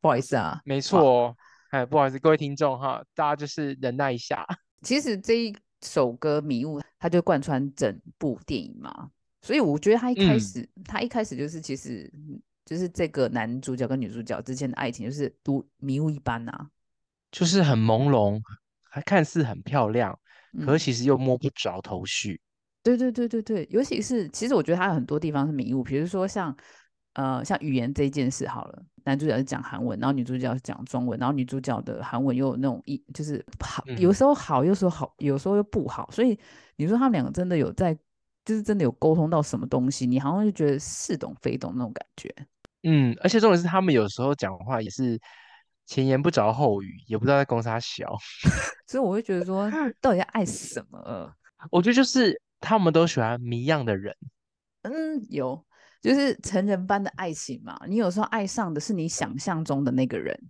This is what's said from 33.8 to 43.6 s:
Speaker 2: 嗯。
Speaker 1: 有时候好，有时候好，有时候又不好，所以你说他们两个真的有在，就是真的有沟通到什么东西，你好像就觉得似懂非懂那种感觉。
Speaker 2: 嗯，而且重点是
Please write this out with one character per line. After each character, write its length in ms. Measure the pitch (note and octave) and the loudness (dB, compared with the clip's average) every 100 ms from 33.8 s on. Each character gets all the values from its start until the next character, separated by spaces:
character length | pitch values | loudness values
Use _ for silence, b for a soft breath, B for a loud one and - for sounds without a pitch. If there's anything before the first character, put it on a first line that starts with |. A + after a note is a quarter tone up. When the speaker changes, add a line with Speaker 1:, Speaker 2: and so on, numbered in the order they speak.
| C3 | -8
Speaker 2:
嗯。 100 | A#2+ | 2
Speaker 1:
有 140 | F3+ | 4
时 140 | G3 C4+ | 6 6
候 80 | |
好， 320 | C#4+ - C#3 D3+ | 4 2 2 4
有 100 | G3 | 4
时 80 | |
候 60 | F#3 | 2
好， 240 | D#3 C#3 _ | 0 -8 _
有 180 | C#3+ C#3 | -2 0
时 100 | F#3+ | 2
候 80 | G3+ | 0
又 80 | |
不 240 | G3+ A3 - | 0 -2 -4
好， 220 | - - | -6 -8
所 140 | - B3 | 2 2
以 120 | G#3+ b b b - | 2 b b b -4
你 100 | D3+ | 0
说 120 | A#3 | 4
他 80 | C4 | 4
们 80 | |
两 100 | G3 | 2
个 80 | C3 | 0
真 160 | C#3+ F3+ | -2 0
的 80 | E3+ | 2
有 160 | C3 | 0
在， 260 | - F3+ D#3 _ _ _ _ | 2 0 0 _ _ _ _
就 100 | - | -2
是 80 | A3 | -2
真 160 | G#3+ G#3 | 0 2
的 60 | |
有 80 | C#3 | 2
沟 240 | - D#3 D#3+ | 2 4 4
通 140 | D#3 | 4
到 120 | E3 | 2
什 160 | D3 A2 | 0 -4
么 80 | - | -2
东 240 | C3 B2+ | 0 0
西， 160 | C#3 B2+ | 0 0
你 140 | B2+ | 0
好 140 | C#3 F#3 | 0 0
像 80 | |
就 80 | G#3+ | 0
觉 180 | F#3+ D3 | 2 0
得 80 | C#3 | 0
似 380 | - - - D#3 | -4 -10 -6 -6
懂 160 | - C3 | -6 -6
非 180 | C3 B2+ | -6 -4
懂 140 | - A2+ | -6 -6
那 40 | |
种 120 | A#2+ | -6
感 120 | - - - | -8 -14 -16
觉。 120 | - - C#3+ _ - _ | -16 -16 -20 _ -20 _
Speaker 2:
嗯， 320 | E3 D#3 B2+ A#2 | 4 6 4 2
而 80 | F#3 | 2
且 100 | A3 | 6
重 120 | A3 | 6
点 60 | |
是 80 | F3 | 6